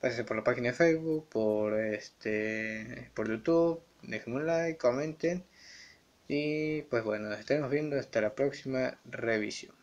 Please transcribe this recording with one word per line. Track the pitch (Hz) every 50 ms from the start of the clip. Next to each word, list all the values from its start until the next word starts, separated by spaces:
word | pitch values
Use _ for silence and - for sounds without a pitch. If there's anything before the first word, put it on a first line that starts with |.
pásense | - 131 117 117 113
por | - 113
la | 110 107
página | 120 123 127 123 120
de | 127
Facebook, | - 170 170 160 160 160 160 156 156 156 -
por, | - 110 110 107 107 107 107 107 107 107
este, | 110 110 107 107 - - - _ - 110 107 107 107 110 110 110 110 110 110 110 110 113 123 123 123 - -
por | - 110 110
YouTube, | 110 113 - - 165 165 170 170 165 165 - _ _ _
déjenme | - - 98 107 - - 117 135
un | 151
like, | 160 165 165 165 165 160
comenten. | 160 - 123 123 131 147 160 156 - - 165 175 185 180 _ _ - - - - - - - - _ _ _ _ _ _
Y | _ 143 147 147 151 151 156 156 156 156 151 147
pues | - - 117 110
bueno, | 107 104 107 107 107
nos | 104 107
estaremos | - - 131 151 147 127
viendo | 139 147 151 151 143
hasta | 139 123 - - 117
la | 107 107 -
próxima | - 135 143 135 - - 135 131 131 127 127 - - _
revisión. | 123 123 - - 117 113 107 104 104 - - - - - _